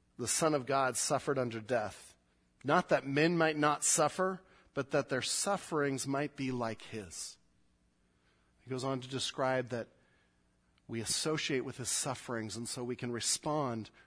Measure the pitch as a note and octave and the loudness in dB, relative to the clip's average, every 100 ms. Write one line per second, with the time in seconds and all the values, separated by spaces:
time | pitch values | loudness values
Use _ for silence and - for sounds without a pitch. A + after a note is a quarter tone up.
0 | _ - A#2 - E3 D3 B2 C#3 C3 B2 | _ -8 -2 2 2 2 2 2 2 0
1 | - C3+ - C3+ B2 A2+ G#2+ A#2+ G#2 - | 0 0 0 0 0 -4 -2 0 0 -6
2 | - - _ _ _ _ B2+ E3 - D3 | -18 -20 _ _ _ _ 2 4 4 2
3 | C3+ C#3 D#3+ F3 D#3+ D3+ D3+ D3 - - | 2 4 4 6 4 4 2 4 2 4
4 | D3+ - F#3 F#3 - - - - C3 D3 | 4 2 0 -2 -10 -20 -8 -4 0 0
5 | C3 C3 A#2+ - - G3+ - D#3+ C#3+ C3+ | 2 0 0 0 0 0 0 0 2 0
6 | C3+ C#3 D3 - C3 B2+ A2+ A2 - A2+ | 0 0 -2 -2 -2 0 -2 -4 -8 -10
7 | F#2 - - - _ _ _ _ _ _ | -10 -10 -12 -14 _ _ _ _ _ _
8 | _ _ _ _ _ _ A#2+ B2+ C3 C3+ | _ _ _ _ _ _ -8 -4 -2 -4
9 | B2+ C3 - - C3 C3 B2 A#2+ A2 _ | -4 -4 -4 -2 0 2 0 -4 -6 _
10 | _ _ _ _ _ _ _ _ - A2+ | _ _ _ _ _ _ _ _ -8 -6
11 | G#2 - D#3 D#3 - C3+ C3 - B2 - | -2 -2 0 0 0 0 -2 -6 -4 -2
12 | D3 B2 - A#2 A2 G2+ A#2+ - B2 A#2+ | -2 -4 -4 -4 -4 -6 -8 -6 -6 -4
13 | B2 A#2 - - D#3 D3+ C#3 A2+ G#2+ - | -4 -2 0 0 0 0 0 -2 -6 -14